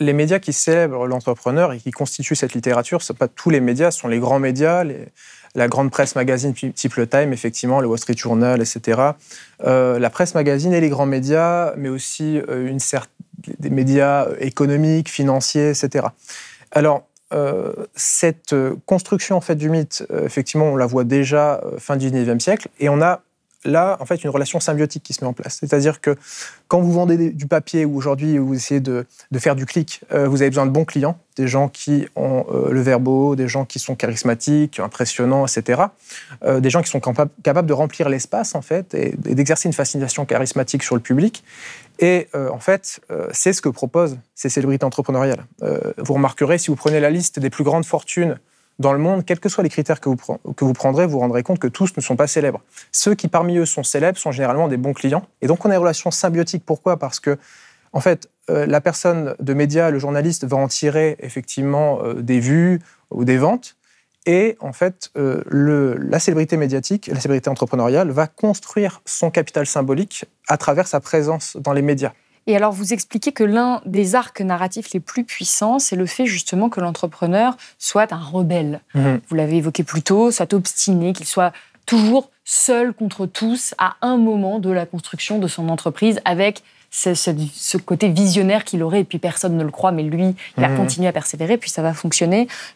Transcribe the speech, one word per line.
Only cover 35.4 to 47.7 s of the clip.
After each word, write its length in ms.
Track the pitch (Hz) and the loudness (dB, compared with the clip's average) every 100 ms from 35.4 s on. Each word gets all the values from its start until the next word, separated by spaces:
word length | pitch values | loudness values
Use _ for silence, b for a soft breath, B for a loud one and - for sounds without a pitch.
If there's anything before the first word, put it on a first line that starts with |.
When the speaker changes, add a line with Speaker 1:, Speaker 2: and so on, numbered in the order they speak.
Speaker 1:
et 40 | 135 | 0
cetera. 440 | - 113 123 202 _ B B B 131 | -2 0 0 0 _ B B B -6
Euh, 160 | - 131 | 0 2
des 120 | 135 | 2
gens 120 | 175 | 2
qui 80 | 165 | 0
sont 80 | 139 | -2
campa-, 300 | 127 120 147 - | -2 0 -2 0
capables 240 | - 147 165 | 0 2 2
de 40 | |
remplir 360 | 139 151 - 147 | 0 0 -2 -2
l'espace, 480 | 135 - - - 151 | -2 -4 -4 -4 -6
en 60 | |
fait, 320 | - 165 185 | -4 -4 -4
et, 200 | - - - - | -4 -4 -4 -2
et 100 | 131 | 0
d'exercer 320 | 143 160 175 | 0 0 -2
une 60 | |
fascination 500 | 151 139 139 135 - | -2 -2 -4 -4 -4
charismatique 580 | 139 123 131 - 127 139 | -2 -2 -2 -2 -2 -2
sur 140 | - 123 | -2 -2
le 40 | |
public. 440 | - 127 208 - B B B B B - | 2 2 2 -2 B B B B B 0
Et, 260 | 170 180 151 | 2 2 0
euh, 160 | 143 131 | -6 -6
en 80 | 123 | -4
fait, 400 | 143 190 - - - | 0 0 -2 -14 -10
euh, 160 | 80 - | -8 -6
c'est 200 | - 185 | -2 0
ce 100 | 185 | 0
que 60 | 151 | -2
proposent 500 | 120 127 170 170 127 - | -2 -2 0 0 -2 -16
ces 140 | - 127 | -8 -4
célébrités 360 | 143 135 139 | -2 0 0
entrepreneuriales. 600 | 135 - 131 131 135 - - - | -2 -2 -2 0 0 -2 -8 -8
Euh, 160 | 113 - - - | -4 -4 -4 -6
vous 160 | 120 | -2
remarquerez, 440 | 139 135 - 143 170 | 0 0 2 2 2
si 80 | - | 0
vous 100 | 143 | -2
prenez 220 | 151 151 | 0 2
la 120 | 147 | 2
liste 280 | 165 170 - | 2 -2 -2
des 100 | 139 | -4
plus 140 | - | 0
grandes 240 | 143 | 0